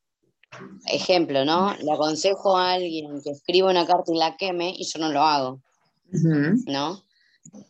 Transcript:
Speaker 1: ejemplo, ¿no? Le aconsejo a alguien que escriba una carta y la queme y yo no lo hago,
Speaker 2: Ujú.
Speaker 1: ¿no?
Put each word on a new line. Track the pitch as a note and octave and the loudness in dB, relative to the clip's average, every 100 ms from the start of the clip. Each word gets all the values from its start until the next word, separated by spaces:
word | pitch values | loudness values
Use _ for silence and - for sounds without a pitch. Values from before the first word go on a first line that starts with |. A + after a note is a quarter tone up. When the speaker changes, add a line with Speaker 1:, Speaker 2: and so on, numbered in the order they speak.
| _ _ _ _ _ - - - - | _ _ _ _ _ -20 -20 -14 -6
Speaker 1:
ejemplo, | C#3+ D3 F3+ D3 C#3 | -2 2 2 2 0
¿no? | C#3 E3+ G3 - | 0 2 0 -2
Le | D3+ | -2
aconsejo | D3+ D#3 D3+ F#3+ F#3+ G3+ F#3 | 0 0 0 -2 0 2 2
a | F3+ | 2
alguien | F#3 F3+ D#3+ D3 C#3+ | 0 -2 -6 -8 -10
que | C#3+ | -10
escriba | C#3+ - F3 F#3+ | -8 0 2 4
una | F3+ E3 | 4 4
carta | F3 F3 | 2 2
y | E3 | 0
la | D#3+ D#3+ | -2 -2
queme | F#3+ F3 F3 F3+ | -4 -4 -4 -6
y | |
yo | - D#3 | -8 -6
no | D#3+ | -2
lo | C#3+ | 2
hago, | D#3 D3 B2+ C3 _ _ _ _ _ | 2 2 -2 -8 _ _ _ _ _
Speaker 2:
Ujú. | F3 D#3+ D3+ D3 A#3+ - | 0 2 2 2 0 0
Speaker 1:
¿no? | - D3+ G3 _ _ _ _ - - | -4 -4 -8 _ _ _ _ -20 -20